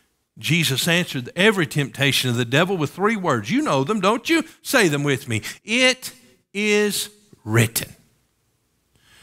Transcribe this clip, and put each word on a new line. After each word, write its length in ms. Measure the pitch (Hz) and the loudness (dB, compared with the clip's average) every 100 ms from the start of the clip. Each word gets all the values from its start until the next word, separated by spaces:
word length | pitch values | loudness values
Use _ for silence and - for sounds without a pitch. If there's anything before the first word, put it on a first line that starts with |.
| _ _ _ - | _ _ _ -10
Jesus 520 | 117 170 151 131 175 | -2 0 0 -2 0
answered 420 | 170 175 139 123 - | 0 -2 -6 -6 0
every 280 | 208 190 | 2 2
temptation 640 | 156 151 135 113 139 - 131 | 0 -2 -4 0 0 2 0
of 60 | |
the 100 | 120 | 0
devil 320 | 120 135 180 190 | 2 2 2 0
with 160 | 143 | -4
three 220 | - 202 | -2 -2
words. 380 | 220 175 123 104 | 0 0 -2 0
You 100 | 240 | -2
know 220 | 302 139 | 0 0
them, 160 | 139 220 | 0 0
don't 280 | 185 233 - | 0 0 0
you? 160 | 330 - - | 0 -2 -10
Say 260 | - 262 185 | -2 2 2
them 160 | 143 | 2
with 240 | 147 131 - | 0 -2 -2
me. 140 | 110 - - | -4 -4 -12
"It 480 | 185 233 254 247 - - _ _ _ | -4 2 2 0 -6 -16 _ _ _
is 560 | 196 214 208 208 196 - - _ - | -4 0 2 2 -2 -8 -12 _ -16
written." 500 | 107 113 113 - - - _ _ _ _ _ _ _ _ _ _ _ - | 0 2 2 -2 -8 -12 _ _ _ _ _ _ _ _ _ _ _ -20